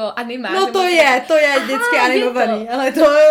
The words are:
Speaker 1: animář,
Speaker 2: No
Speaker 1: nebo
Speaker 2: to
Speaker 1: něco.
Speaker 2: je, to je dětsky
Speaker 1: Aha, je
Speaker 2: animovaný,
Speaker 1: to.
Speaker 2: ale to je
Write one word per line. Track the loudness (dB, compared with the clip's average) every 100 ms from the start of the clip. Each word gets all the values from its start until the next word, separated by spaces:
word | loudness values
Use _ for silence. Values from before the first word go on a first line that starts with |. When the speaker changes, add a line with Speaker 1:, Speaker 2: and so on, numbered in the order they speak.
| -8 -8
Speaker 1:
animář, | -10 -10 -6
Speaker 2:
No | -4 -2
Speaker 1:
nebo |
Speaker 2:
to | -2
Speaker 1:
něco. | 0 2
Speaker 2:
je, | 2 2 0
to | 0
je | 2 0 -2
dětsky | -4 -2 0
Speaker 1:
Aha, | 0
je |
Speaker 2:
animovaný, | 0 -2 -2 -2 -4 -6
Speaker 1:
to. |
Speaker 2:
ale | -4 -2
to | 2 2
je | 4 4